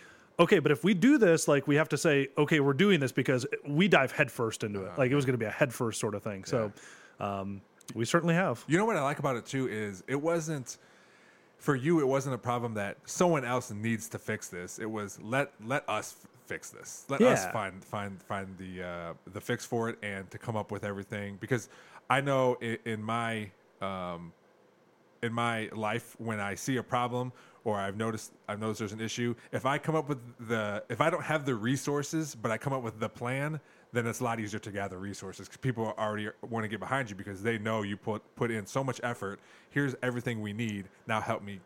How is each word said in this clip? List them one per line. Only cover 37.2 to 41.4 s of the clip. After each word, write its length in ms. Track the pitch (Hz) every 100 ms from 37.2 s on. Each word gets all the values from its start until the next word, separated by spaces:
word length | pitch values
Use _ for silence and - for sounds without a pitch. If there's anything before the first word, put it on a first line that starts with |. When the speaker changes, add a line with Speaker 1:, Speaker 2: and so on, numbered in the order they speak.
| 101 95
Speaker 2:
they 140 | 113 113
know 240 | 110 110
you 140 | 101 101
put, 260 | 113 104 - -
put 140 | 120
in 160 | 110 98
so 180 | 135
much 160 | 135 120
effort. 380 | 120 113 98 98 - - -
Here's 240 | 143 139 127
everything 400 | 127 120 123 110
we 100 | 107
need. 360 | 101 113 101 92 - -
Now 140 | 110
help 220 | 107 110